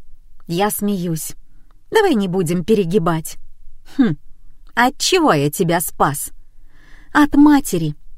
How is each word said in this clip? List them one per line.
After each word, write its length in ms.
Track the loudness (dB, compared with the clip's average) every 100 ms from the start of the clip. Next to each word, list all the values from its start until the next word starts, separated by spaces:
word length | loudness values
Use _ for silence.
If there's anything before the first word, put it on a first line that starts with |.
| -8 -16 -16 -14 -6
Я 240 | -2 0
смеюсь. 640 | 0 -2 -2 -2 -4 -6 -12 -14 -16 -18 -20 0
"Давай 240 | 2 4 2
не 140 | 2
будем 340 | 0 0 0
перегибать". 760 | 2 2 2 2 2 -2 -4 -10 -10 -10 -12 -12 -8 0
"Хм, 180 | 2 0 -8 -14 -14 -16 -8 0
от 220 | 0 0
чего 360 | 0 4 4
я 180 | 4 2
тебя 300 | 0 0 0
спас?" 500 | 0 0 0 0 -8 -12 -16 -18 -18 -18 -20 -20 -2
"От 240 | 2 4 6
матери, 600 | 8 6 2 -2 -2 -4 -12